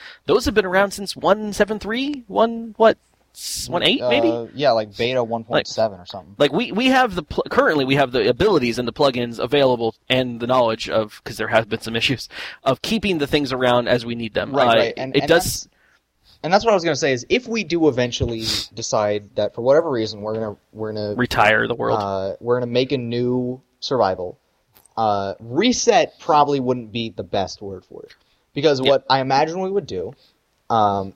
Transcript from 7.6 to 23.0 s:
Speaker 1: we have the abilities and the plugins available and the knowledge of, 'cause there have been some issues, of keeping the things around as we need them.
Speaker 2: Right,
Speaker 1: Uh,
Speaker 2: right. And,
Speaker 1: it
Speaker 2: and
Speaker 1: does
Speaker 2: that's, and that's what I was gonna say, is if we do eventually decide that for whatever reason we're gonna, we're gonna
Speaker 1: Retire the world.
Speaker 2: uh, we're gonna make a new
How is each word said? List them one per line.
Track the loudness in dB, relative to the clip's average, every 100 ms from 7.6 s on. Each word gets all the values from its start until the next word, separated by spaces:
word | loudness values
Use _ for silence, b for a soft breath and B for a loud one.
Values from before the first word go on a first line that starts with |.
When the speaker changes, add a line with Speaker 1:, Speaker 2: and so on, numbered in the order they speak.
| 2 0
Speaker 1:
we | 2
have | 2 2
the | 2 0
abilities | 2 2 2 0 -2
and | -6
the |
plugins | 0 0 2 -4 -4
available | 0 2 4 2 -2 -6 -2
and | 0 0 -6
the | 0
knowledge | 2 2 0 -2
of, | -2 -2 -8
'cause | -14 -8
there | 2
have | 2 2
been | -4
some | -4
issues, | -2 -2 -2 -6 B B B
of | -2 0
keeping | 0 -2 0 -2
the | 0
things | 0 0
around | 0 4 4 4
as | 0
we | 0 -6
need | -4
them. | -4 -2
Speaker 2:
Right, | 2 4
Speaker 1:
Uh, | 4
Speaker 2:
right. | 2 -2
And, | -2
Speaker 1:
it | 0
Speaker 2:
and | 4
Speaker 1:
does | 2
Speaker 2:
that's, | 2 -6 -12 _ _ _ _ _ b b
and | 0
that's | 2
what | 4
I |
was | 2
gonna | 2 0
say, | 0
is | -2 0
if | -2 0
we | -6
do | -4 2 2
eventually | 2 -2 -2 -4 -4 -6 -6 -8
decide | -12 -4 0 0 -2 -6 -4
that | -4
for | -2
whatever | 2 4 2
reason | -2 -4 -6
we're | -6
gonna, | -6 -6 -10 _
we're | -10 -8
gonna | -6 -6
Speaker 1:
Retire | -4 -2 2 4 4 0
the | -2
world. | -2 0
Speaker 2:
uh, | -2 -4 -4 -6
we're | -2 -2
gonna | 0
make | -2 0
a |
new | -2